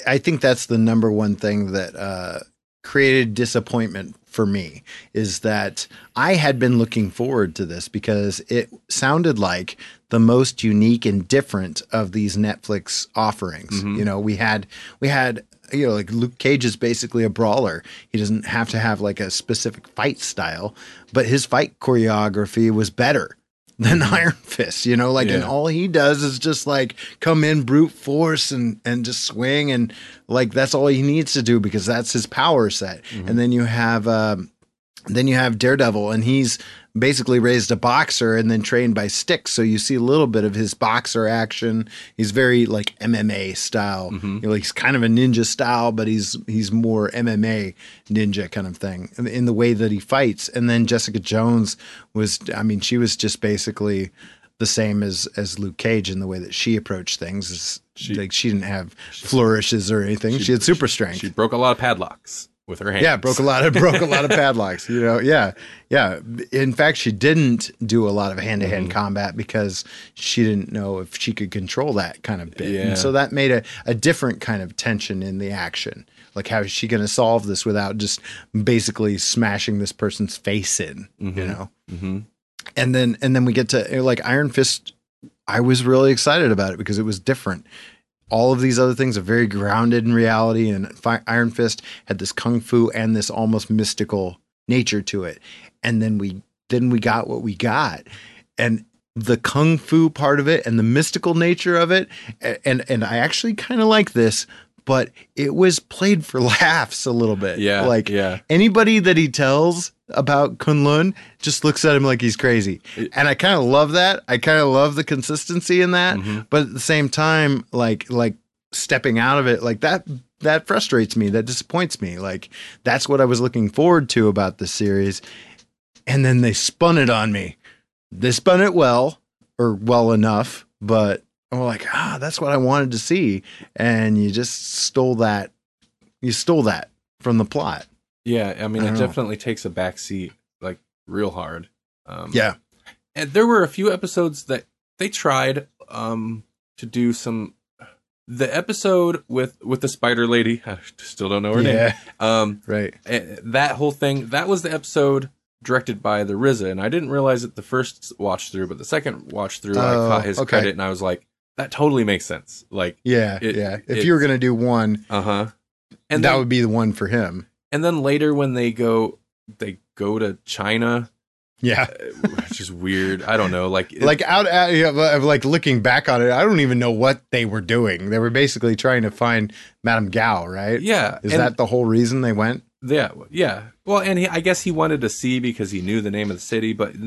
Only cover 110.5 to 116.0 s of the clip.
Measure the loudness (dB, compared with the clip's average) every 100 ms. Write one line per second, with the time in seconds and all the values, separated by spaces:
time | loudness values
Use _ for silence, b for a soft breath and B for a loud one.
110.5 | 0 0 2 4 4 2 -2 B B -4
111.5 | 0 0 2 4 4 4 2 0 0 2
112.5 | 2 2 -4 B B -6 0 0 2 2
113.5 | 2 4 4 4 4 2 0 -2 -2 2
114.5 | 4 6 6 4 2 -2 -4 -4 -6 -4
115.5 | -6 0 2 4 2